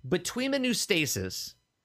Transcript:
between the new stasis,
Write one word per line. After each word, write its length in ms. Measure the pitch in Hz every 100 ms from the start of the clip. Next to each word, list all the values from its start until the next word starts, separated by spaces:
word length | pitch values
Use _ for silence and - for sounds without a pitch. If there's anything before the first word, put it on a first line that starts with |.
| 127
between 440 | 175 180 240 269
the 80 | 277
new 160 | 254 220
stasis, 800 | - 175 143 101 92 - - - _ _